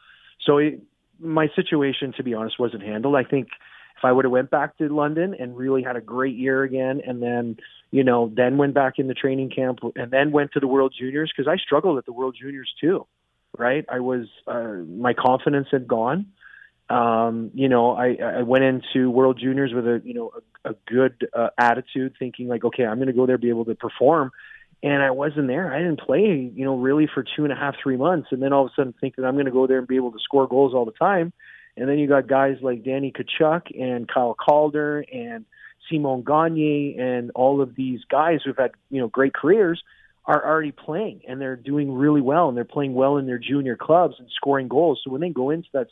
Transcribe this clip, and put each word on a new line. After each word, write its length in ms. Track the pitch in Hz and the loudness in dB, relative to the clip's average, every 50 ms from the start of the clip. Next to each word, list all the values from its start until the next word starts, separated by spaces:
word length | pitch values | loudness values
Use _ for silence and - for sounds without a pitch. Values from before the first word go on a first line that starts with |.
| _ - - _ _ _ _ - - | _ -20 -20 _ _ _ _ -4 0
So 120 | - 147 147 | 2 2 4
it, 240 | 147 151 135 - - _ _ _ _ _ _ _ | 2 2 -2 -4 -12 _ _ _ _ _ _ _
my 280 | 165 165 160 156 156 147 - | -8 -4 0 0 0 0 0
situation, 580 | - 180 - - 151 139 139 131 - - 131 - - | -2 -2 0 0 0 0 0 -2 -4 -6 -8 -8 -8
to 60 | 127 | -6
be 100 | 127 117 | -6 -6
honest, 260 | 107 110 - - - | -4 -6 -6 -4 -4
wasn't 220 | 127 117 - 107 | -4 -4 -4 -6
handled. 340 | 101 101 107 107 117 139 143 | -8 -8 -6 -2 0 2 2
I 80 | 135 123 | 0 0
think 260 | - - 139 123 - - - - - - - - - _ - | 0 -2 -4 -4 -6 -12 -18 -20 -20 -20 -20 -20 -20 _ -2
if 60 | - | 0
I 80 | 127 | 2
would 140 | 127 131 131 | 4 4 4
have 60 | 131 | 2
went 180 | 123 127 131 139 | 2 0 0 0
back 280 | - 147 143 151 - - | 0 -2 -2 -2 -4 -4
to 100 | 156 147 | -4 -2
London 460 | 147 151 147 147 156 160 175 190 196 - | 0 0 0 0 0 -2 -2 -2 -4 -8
and 160 | 127 123 123 | -10 -10 -8
really 280 | 123 127 131 135 135 127 | -6 -2 0 0 0 0
had 120 | 123 123 | -2 -6
a 60 | 120 | -8
great 340 | 110 107 113 127 131 139 127 | -8 -6 -4 -4 -2 -2 -4
year 280 | 110 127 135 135 131 135 | -2 -2 0 0 0 0
again, 380 | 135 127 131 131 131 131 143 - | -2 -2 -2 -2 -2 -4 -4 -6
and 160 | 127 127 120 | -8 -8 -6
then, 360 | 120 120 120 120 120 117 113 - - - - - _ _ | -4 -2 -2 -2 -4 -4 -8 -10 -14 -20 -20 -20 _ _
you 120 | - 135 131 | 0 2 4
know, 280 | 127 120 120 117 113 110 | 4 4 4 2 2 2
then 220 | 120 123 123 135 139 | 2 2 4 4 4
went 160 | 143 139 135 | 2 2 2
back 240 | 143 139 131 131 - | 2 2 2 0 -2
in 100 | 139 131 | -4 -4
the 60 | 127 | -4
training 380 | - - 135 131 135 135 127 | -2 -2 -2 0 -2 -4 -4
camp 280 | - - 131 127 127 117 - 117 - | -4 -4 -2 -2 -4 -4 -6 -8 -8
and 140 | - 127 120 | -8 -6 0
then 220 | 127 135 143 151 | 0 2 2 4
went 220 | 147 147 143 139 - | 2 2 0 0 0
to 60 | 147 | -2
the 80 | 139 131 | 0 2
World 280 | 127 139 135 135 - - | 2 2 2 0 -2 -4
Juniors, 340 | 127 131 135 147 156 151 | -8 -6 -4 -4 -4 -4
'cause 160 | - - 135 139 | -4 -4 -2 0
I 100 | 160 185 | -2 -2
struggled 420 | - - 143 147 165 190 156 131 | 0 0 0 2 2 2 0 -2
at 60 | - | -4
the 80 | - 120 | -8 -8
World 220 | 120 131 131 123 - | -6 -6 -6 -6 -8
Juniors 320 | 127 139 143 135 127 - - - | -12 -14 -12 -12 -12 -14 -8 -2
too, 240 | - 151 196 - - - _ _ _ _ _ _ _ _ - | 0 0 0 0 -4 -8 _ _ _ _ _ _ _ _ -8
right? 300 | - 120 120 127 151 - - | -4 0 0 0 0 -2 -4
I 120 | 127 127 | -6 -4
was, 280 | 123 127 127 127 117 104 _ _ _ - | -2 -2 -2 -4 -6 -8 _ _ _ -8
uh, 300 | 120 120 117 113 104 92 85 78 | -8 -6 -6 -8 -8 -10 -12 -12
my 260 | 85 101 120 123 - | -8 -4 -2 -2 0
confidence 540 | - - - 127 131 - 151 143 139 135 - | 2 2 2 2 2 2 0 0 0 0 0
had 180 | - 135 127 120 | -2 -2 -2 -2
gone. 380 | 120 113 113 120 143 185 202 202 _ _ - - - - - - _ _ _ - | -2 0 0 0 -2 -2 -4 -8 _ _ -20 -20 -20 -20 -20 -20 _ _ _ -2
Um, 600 | 120 123 117 117 113 113 113 117 113 113 113 104 - | 0 2 2 2 2 2 2 0 -2 -4 -6 -8 -4
you 160 | 131 135 135 | 0 2 4
know, 160 | 127 120 117 120 120 90 123 | 4 4 4 4 2 2 0
I, 20 | 127 120 - - 113 - 120 | 0 0 0 -2 -4 -2 -2
I 20 | |
went 240 | 123 117 127 131 135 | 0 2 2 4 4
into 440 | 131 127 127 117 - - 131 127 127 | 4 2 0 -4 -4 -2 0 0 2
World 300 | 120 127 131 131 131 127 | 4 4 4 4 2 2
Juniors 320 | 120 131 131 135 139 131 113 | -2 -2 -2 0 -2 -2 -2
with 140 | 127 117 117 | -2 0 0
a, 140 | 120 113 - | 0 -2 -4
you 100 | 123 120 | -6 -10
know, 180 | 120 117 110 - - - _ _ _ - | -10 -10 -10 -12 -16 -20 _ _ _ -12
a, 60 | 113 | -12
a 20 | 110 - _ | -12 -12 _
good, 300 | - 113 123 131 131 123 - 123 - - | -2 2 2 2 2 0 -2 -6 -4 -2
uh, 180 | 120 117 113 - - | -2 -2 -2 0 2
attitude, 580 | 123 120 117 127 131 - - 135 131 131 127 - | 2 2 2 2 -2 -6 -6 -4 -4 -6 -6 -8
thinking 300 | 135 123 113 - 127 123 | -10 -10 -10 -10 -8 -6
like, 140 | 123 113 117 | -4 -2 -2
"Okay, 200 | 117 - - 123 | -2 0 0 0
I'm 140 | 110 107 123 | 0 0 -2
gonna 140 | 135 131 127 | -2 0 2
go 120 | 123 127 | 2 2
there, 120 | 127 127 120 | 4 2 2
be 180 | 120 120 117 | 2 0 0
able 100 | 113 117 | 0 -2
to 100 | 113 110 | -4 -6
perform." 560 | - - 113 - - 120 131 165 165 139 131 - - - - - - - _ _ _ - | -6 -8 -8 -2 2 4 4 6 4 2 -2 -6 -12 -20 -20 -20 -20 -20 _ _ _ -2
And 160 | 143 143 139 | 0 2 2
I 100 | 139 135 | 2 2
wasn't 360 | 127 131 143 156 143 151 143 127 | 0 0 -2 -2 -2 -2 -2 0
there. 260 | 123 151 190 165 131 | 0 -2 -2 -2 -2
I 40 | 143 | -2
didn't 240 | 175 180 156 143 | -2 -2 -2 -2
play, 500 | - - 131 156 202 220 180 139 127 123 113 | -2 0 2 4 4 2 2 0 -2 -6 -8
you 120 | - 131 | -6 -4
know, 100 | 135 135 | -2 -2
really 320 | 127 123 131 139 151 156 143 - | 0 0 2 2 2 2 2 0
for 100 | - 123 | -4 -6
two 200 | - - - 151 | -4 -4 -2 -2
and 80 | 143 131 | -2 -2
a 20 | |
half, 200 | - 143 139 135 - | -4 -4 -6 -6 -4
three 160 | - 139 131 123 | -4 -2 -2 0
months. 320 | 131 170 185 160 120 - | 2 2 0 0 -2 -4
And 100 | - 127 | -4 -2
then 100 | 131 139 | 0 2
all 140 | 139 139 135 | 2 2 2
of 60 | 120 | 2
a 40 | - | 0
sudden 180 | - 143 127 113 _ | -2 -2 -2 -4 _
think 160 | - 131 - | -8 -6 -4
that 100 | - 127 | -4 -2
I'm 120 | 127 131 143 | 0 0 0
gonna 140 | 143 131 120 127 | 0 2 2 4
go 80 | 131 127 | 4 4
there 120 | 131 131 | 4 2
and 80 | 127 123 | 0 0
be 80 | 127 131 | 0 0
able 100 | 127 123 | 0 -2
to 80 | 110 104 | -4 -8
score 280 | - - - 139 131 131 | -6 0 2 2 2 4
goals 260 | 127 131 139 135 120 | 4 4 4 4 4
all 120 | 127 120 | 0 -2
the 60 | 110 | -2
time. 400 | 107 - 160 185 202 185 165 170 - _ - - - - - _ _ - | -2 0 0 2 2 2 0 -2 -6 _ -20 -20 -20 -20 -20 _ _ -6
And 100 | 120 135 | -2 0
then 100 | 143 151 | 0 2
you 80 | 147 139 | 2 4
got 200 | 143 139 131 117 | 4 2 2 2
guys 300 | 135 135 135 139 135 117 | 2 2 2 2 0 -2
like 220 | 127 131 123 117 107 | -4 -4 -4 -4 -4
Danny 300 | 131 131 139 139 135 117 | -4 -4 -4 -4 -4 -6
Tkachuk 500 | - 123 - - - 160 156 160 175 - - - - | -8 -8 -6 -2 0 2 2 2 0 -2 -8 -10 -8
and 280 | 127 127 123 123 117 - | -6 -4 -4 -6 -6 -4
Kyle 280 | - 131 123 120 113 | 0 0 0 0 -2
Calder 720 | - - - 147 147 151 156 147 151 151 147 147 147 143 - 262 | 0 2 4 4 6 4 2 2 -2 -2 -2 -4 -4 -6 -8 -12
and 320 | 254 233 233 - 226 220 _ _ - - - - _ _ - | -14 -12 -12 -14 -14 -16 _ _ -20 -20 -20 -20 _ _ -6
Simon 340 | 165 151 147 139 131 127 117 | -4 -2 -2 -2 -2 -2 0
Gagne 760 | 127 147 151 165 165 165 160 151 151 147 147 147 143 - - | 2 2 2 2 2 2 0 0 0 0 0 -2 -4 -4 -4
and 340 | 127 127 123 123 120 120 - | -2 -2 -2 -2 -4 -4 0
all 260 | 123 127 135 139 139 | 2 4 4 4 4
of 140 | 139 123 117 | 0 0 -2
these 260 | 131 131 131 127 117 - - | -4 -4 -4 -4 -6 -4 0
guys 300 | - 135 156 170 170 143 - | 0 2 4 2 2 0 -2
who've 140 | 139 127 - | -2 -2 0
had, 140 | 131 123 - _ _ _ | -2 -2 -2 _ _ _
you 100 | 135 135 | -4 -4
know, 80 | 123 113 | -4 -2
great 260 | - - 135 139 - | 0 2 2 2 0
careers 480 | - - 143 190 226 202 170 170 170 - _ _ _ _ _ _ _ _ | 0 2 4 4 4 4 2 0 -4 -8 _ _ _ _ _ _ _ _
are 200 | - 151 151 - | 0 0 2 2
already 260 | 147 156 160 156 147 | 2 0 0 0 -4
playing, 500 | 139 - - - 151 175 220 196 117 92 - - | -8 -10 -10 -8 -6 -6 -6 -8 -10 -12 -14 -14
and 140 | 131 131 | -10 -8
they're 140 | 139 131 131 | -8 -8 -8
doing 360 | 127 117 135 143 147 147 139 | -8 -6 -4 -2 -2 -2 -2
really 300 | 131 127 139 151 151 147 | 0 2 4 4 4 4
well, 260 | 131 123 143 170 175 147 | 4 4 2 2 2 2
and 80 | 123 | 0
they're 80 | 120 117 | -2 -6
playing 300 | - - 151 143 135 127 | -4 -4 -4 -4 -2 0
well 240 | 127 131 135 143 143 | 2 2 2 2 0
in 80 | 139 | 0
their 140 | 131 123 120 | -2 -4 -6
junior 360 | 120 123 131 143 139 131 117 | -4 -2 -2 -2 -2 -2 -4
clubs 400 | - - - 156 175 180 151 131 - | -4 0 4 4 4 4 2 0 -6
and 100 | 127 - - | -14 -12 -10
scoring 320 | - - 139 139 135 131 123 | -4 0 0 0 0 0 0
goals. 340 | 120 139 170 170 135 - - | 2 2 2 2 2 -2 -4
So 80 | 139 | -8
when 100 | 131 135 | -6 -6
they 80 | 165 180 | -4 -4
go 200 | 160 127 127 135 | -4 -2 -2 -2
into 200 | 156 165 170 _ - | -2 -4 -6 _ -4
that 140 | 139 120 - | -4 -4 -4